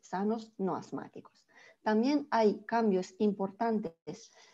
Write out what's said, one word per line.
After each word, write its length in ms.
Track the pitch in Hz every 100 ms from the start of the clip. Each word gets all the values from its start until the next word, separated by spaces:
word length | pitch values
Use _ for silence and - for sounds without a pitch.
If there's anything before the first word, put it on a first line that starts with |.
sanos 500 | - 180 208 220 - -
no 180 | 190 147
asmáticos. 720 | - - - - - _ _ - - -
También 460 | - 214 247 294 285
hay 300 | 226 214 196 -
cambios 500 | 233 220 185 180 -
importantes, 1120 | 214 202 190 - 233 214 214 - - - - - -